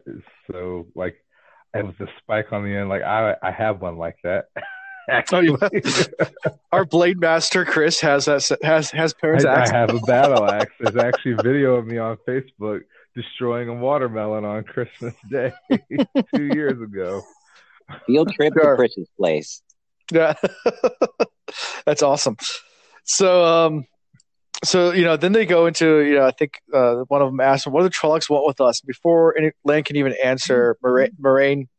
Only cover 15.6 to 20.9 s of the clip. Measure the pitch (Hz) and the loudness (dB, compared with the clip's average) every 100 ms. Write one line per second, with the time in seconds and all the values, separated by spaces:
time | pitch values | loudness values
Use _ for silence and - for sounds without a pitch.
15.6 | - 262 - 135 - 285 - 254 143 147 | -6 -6 -4 -6 -4 -4 -4 -4 -4 -2
16.6 | 147 127 110 98 90 98 - _ _ _ | -4 -6 -10 -8 -8 -8 -12 _ _ _
17.6 | _ _ - - - 139 165 - 151 156 | _ _ -20 -10 0 0 0 0 0 2
18.6 | 151 127 123 - 87 - 90 78 78 - | 4 4 0 -2 -14 -4 -2 -2 -4 -16
19.6 | _ _ _ _ - 165 160 151 190 - | _ _ _ _ -2 0 0 0 -6 -4
20.6 | 240 - - | -6 -2 -4